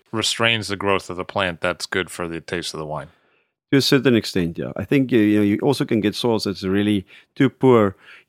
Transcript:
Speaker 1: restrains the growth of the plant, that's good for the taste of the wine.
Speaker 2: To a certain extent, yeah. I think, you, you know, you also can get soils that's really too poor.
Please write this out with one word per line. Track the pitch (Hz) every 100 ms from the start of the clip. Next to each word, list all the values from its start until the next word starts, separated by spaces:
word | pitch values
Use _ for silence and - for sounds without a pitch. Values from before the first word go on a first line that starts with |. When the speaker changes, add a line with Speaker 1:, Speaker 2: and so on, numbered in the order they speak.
| _
Speaker 1:
restrains | 110 - - 117 113 98
the | 98
growth | 101 95 -
of | 87
the |
plant, | 87 101 92 82
that's | 87 85
good | - 98 85
for | - 87
the | 82
taste | - 90 82
of | 80
the | 76
wine. | 76 69 _ _ _ _ _ _
Speaker 2:
To | 139
a |
certain | - 139 131
extent, | 113 - 95 85 85
yeah. | 65 -
I |
think, | 110 143 127
you, | 123
you | 107 104
know, |
you | 101 104
also | 143 131
can | 147 113
get | 101
soils | - 120 110
that's | 104 90
really | 95 98 104 104 - - _
too | - 131
poor. | - 131 120 101 - - -